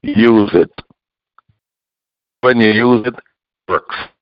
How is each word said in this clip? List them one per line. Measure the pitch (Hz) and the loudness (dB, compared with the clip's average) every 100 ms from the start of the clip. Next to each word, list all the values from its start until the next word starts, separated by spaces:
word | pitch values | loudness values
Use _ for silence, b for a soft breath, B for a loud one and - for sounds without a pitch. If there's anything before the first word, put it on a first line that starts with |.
Use | - 175 117 113 101 | -4 0 2 2 2
it. | 90 - - - _ _ _ _ _ _ _ _ _ _ _ _ _ _ _ | 0 -2 -6 -20 _ _ _ _ _ _ _ _ _ _ _ _ _ _ _
When | 127 120 | -2 2
you | 110 | 2
use | 107 123 120 110 | 2 0 0 -2
it, | |
it | - _ _ _ _ - | -12 _ _ _ _ -8
works. | 90 - - 95 _ | -8 -6 -18 -18 _